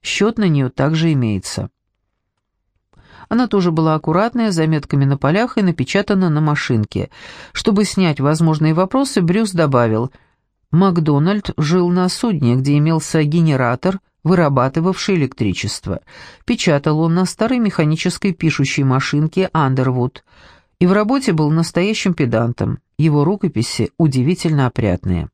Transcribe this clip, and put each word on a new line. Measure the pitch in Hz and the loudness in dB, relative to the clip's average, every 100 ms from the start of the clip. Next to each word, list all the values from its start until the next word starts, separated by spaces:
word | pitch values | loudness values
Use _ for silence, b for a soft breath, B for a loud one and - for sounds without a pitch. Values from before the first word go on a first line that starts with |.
Счёт | - - 208 233 | -6 0 0 0
на | 196 | 0
неё | 147 127 | 2 0
также | - 139 160 165 | -2 0 0 0
имеется. | 143 117 101 - - 101 _ _ _ _ _ _ _ _ _ _ _ _ B B B B | 0 0 -2 -6 -10 -10 _ _ _ _ _ _ _ _ _ _ _ _ B B B B
Она | 226 247 | -2 2
тоже | 202 175 | 2 2
была | 160 160 | 2 2
аккуратная, | 156 - 170 226 240 220 | 0 0 0 0 0 -2
с | 170 | 0
заметками | 160 156 - 143 139 | 0 0 0 0 2
на | 139 | 2
полях | 135 190 247 - | 0 0 0 0
и | |
напечатана | 190 165 127 196 208 196 185 | 0 0 0 -2 0 0 2
на | 151 | 2
машинке. | 156 147 - 117 107 101 95 B B B B | 0 -2 0 -2 -2 -4 -8 B B B B
Чтобы | - - 202 202 | -4 0 0 0
снять | - 180 139 | 0 0 0
возможные | 139 156 165 151 156 | 0 2 2 2 0
вопросы, | 160 185 262 277 - | 2 0 0 0 0
Брюс | 170 190 220 | 0 0 0
добавил, | 175 151 131 117 110 123 b b b _ _ _ | 0 2 2 2 0 -4 b b b _ _ _
«Макдональд | 160 196 175 160 143 160 208 - - | 2 2 2 2 2 2 -2 -4 -4
жил | 151 180 175 | 0 2 2
на | 180 180 | 0 -2
судне, | - 240 170 123 123 | -2 -4 0 0 0
где | 135 147 | 2 2
имелся | 156 160 - 160 | 2 0 -2 -2
генератор», | 147 170 160 135 123 127 180 190 _ _ | 0 2 2 2 0 0 -2 -4 _ _
вырабатывавший | 151 180 151 135 131 165 175 185 - 185 | 0 2 2 2 0 0 -2 -2 -2 0
электричество. | 135 - 107 87 98 - - 90 B B B B - | -2 -2 -4 -2 -6 -8 -8 -10 B B B B -6
Печатал | 240 - 143 156 151 | -2 0 0 0 0
он | 165 170 | 0 0
на | 185 | 0
старой | - 226 254 | -2 -2 0
механической | 214 - 151 160 180 - 202 | 0 0 0 0 -2 -2 -4
пишущей | 175 156 143 135 - | 0 -2 0 -2 0
машинке | 135 127 - 147 156 185 185 | 2 0 0 -2 0 -2 -2
Underwood | 165 135 131 131 127 127 - b b b b b _ | 0 0 0 0 0 -4 -6 b b b b b _
и | 180 | 2
в | |
работе | 202 214 277 262 | 2 2 0 0
был | 165 151 | 0 2
настоящим | 156 165 - 196 220 190 | 0 0 0 0 0 -2
педантом. | 175 127 113 117 - 107 - _ - | 0 0 0 -2 -2 -4 -4 _ -2
Его | 156 147 | 2 2
рукописи | 147 202 175 - - - 107 _ | 0 0 -2 -2 -4 -2 -4 _
удивительно | 160 131 131 180 170 151 127 | 0 2 0 -2 0 0 0
опрятные. | - 107 87 92 90 76 | 0 -2 -2 -2 -4 -4